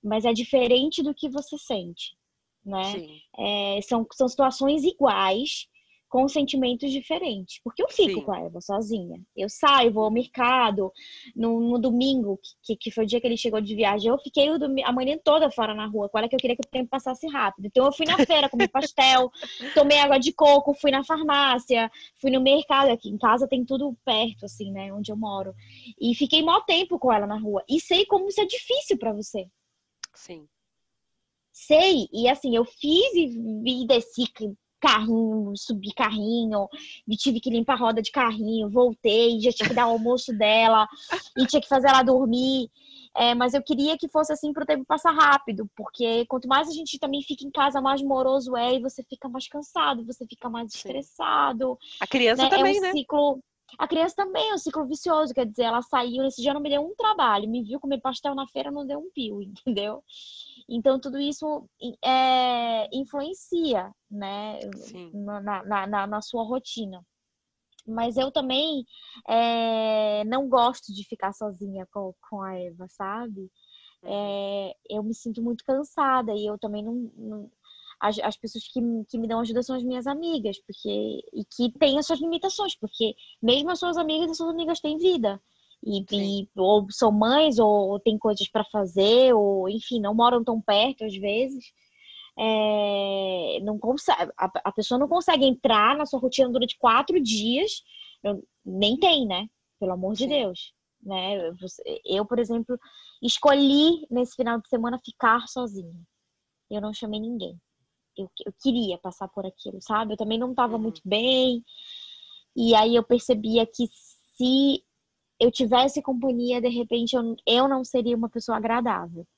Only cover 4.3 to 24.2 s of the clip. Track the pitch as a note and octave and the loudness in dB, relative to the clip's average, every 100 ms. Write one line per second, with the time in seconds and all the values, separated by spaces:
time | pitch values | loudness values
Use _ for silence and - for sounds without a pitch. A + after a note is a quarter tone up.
4.3 | - C4 B3+ C4+ D4+ D4+ - C4+ G3 F#3+ | 2 0 2 0 2 0 2 2 4 2
5.3 | G3 D4 - - _ _ _ _ B3+ C#4 | 0 -2 -8 -12 _ _ _ _ 0 2
6.3 | D4+ C#4 C4+ B3 A#3+ C#4+ C4+ - D#4+ F4 | 0 0 0 0 -2 -4 -4 -4 -4 -4
7.3 | G3+ F#3 - A#3+ - A#4 - E4+ F#3 A3+ | -8 -10 -14 -12 -4 -2 2 2 2 -4
8.3 | F3+ E3 E3+ - G3+ G#3 A3 E3+ E3+ F#3 | -6 -6 -12 -6 -4 -2 -6 -6 -14 -16
9.3 | - G3+ - D4 C#4 A#3 G#3+ G#3+ A3+ B3 | -8 -8 2 4 6 4 2 0 0 -4
10.3 | - A#3+ B3+ A#3 G3+ F#3+ _ - - B3+ | -2 2 4 2 0 -4 _ -20 -20 -16
11.3 | A#3 A3+ A3+ A#3 A#3+ B3+ A#3+ C4+ C4+ G3+ | -4 -2 0 0 0 2 2 2 0 -2
12.3 | F#3+ - _ - G#3+ A#3 A3+ G#3+ A#3 A#3 | -6 -10 _ -8 -8 -6 -4 -2 0 0
13.3 | A#3 A#3 G#3+ G#3 G#3+ G#3 G#3 A3 C#4 - | -2 -2 -2 -4 0 0 2 0 0 0
14.3 | - C#4+ D#4 C#4+ C4+ C4 B3 C4 D4+ - | 2 2 2 -2 -2 -2 0 -2 0 2
15.3 | D#4 D4 C4 G#3+ G#3+ G#3+ G#3+ G3+ A3 A3+ | 4 4 0 -4 -4 -6 -4 -2 -2 -2
16.3 | B3+ B3+ A#3+ - B3+ B3 C4+ C4 B3+ D#4+ | -2 -2 -4 -4 -6 -4 -4 -6 -8 -6
17.3 | C#4 G#3 - G3 B3+ C4+ C#4+ D#4+ F4+ C4+ | -2 -2 -2 0 4 4 2 0 2 4
18.3 | D#4 C#4 A#3+ F#4+ C4+ D4 - C4 B3+ B3+ | 4 2 2 2 2 -2 4 6 6 4
19.3 | - - - B3+ - C#4+ D4 C#4+ C4+ C4 | -4 -14 -12 2 4 6 6 6 4 2
20.3 | - D4 C#4+ C#4+ C#4+ D4 C4+ C#4 D#4+ D#4 | 6 8 8 6 2 2 2 0 -2 2
21.3 | C#4+ C#4 B3 - A#3+ A3+ - - _ C4+ | 2 4 2 2 0 0 -6 -20 _ 0
22.3 | C4 C4 C#4+ D4+ C#4 C#4 A#3 G#3+ G#3 A#3 | 4 6 4 4 4 4 2 -2 0 2
23.3 | A#3 C4 B3+ B3 C4+ C#4+ A#3+ - G#3+ | 2 2 -2 -2 -2 -4 -6 -2 0